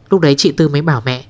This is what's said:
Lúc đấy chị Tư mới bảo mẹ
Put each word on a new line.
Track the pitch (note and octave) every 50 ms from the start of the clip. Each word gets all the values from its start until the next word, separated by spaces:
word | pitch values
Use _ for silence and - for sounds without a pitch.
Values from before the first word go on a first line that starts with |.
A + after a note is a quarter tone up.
| _ -
Lúc | G3 F#3+
đấy | E3 D3 C#3+ C#3
chị | - D3
Tư | D3 - D#3+ D3+
mới | C#3+ C#3+
bảo | D#3+ E3+ D3 A#2+ A2+
mẹ | C3 B2+ B2+ - -